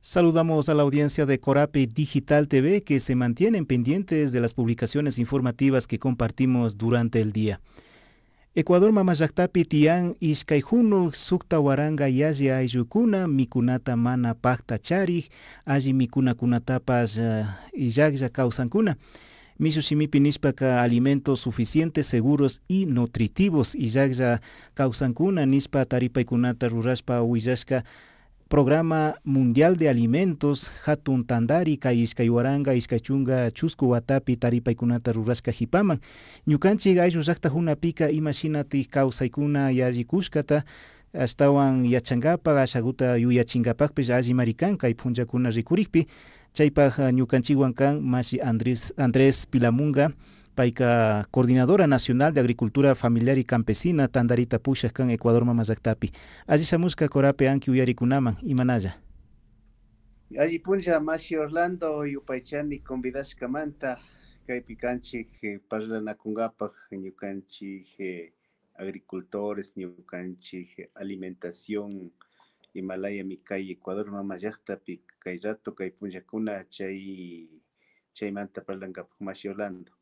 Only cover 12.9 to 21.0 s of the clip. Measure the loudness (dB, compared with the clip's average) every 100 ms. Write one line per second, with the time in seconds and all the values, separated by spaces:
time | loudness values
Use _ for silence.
12.9 | 0 2 2 0 0 0 0 0 0 -2
13.9 | 0 0 0 -2 0 -2 -2 -4 -8 -2
14.9 | -2 0 -2 -6 -18 -20 -18 -4 -2 0
15.9 | 0 0 0 0 0 0 0 0 -4 0
16.9 | 0 0 -2 -2 -2 -4 -8 -14 -4 -2
17.9 | 2 2 2 -4 0 -2 0 -2 0 0
18.9 | -2 -10 -20 -20 -20 -20 _ 0 0 0
19.9 | 0 2 4 4 2 -2 0 0 2 2
20.9 | 2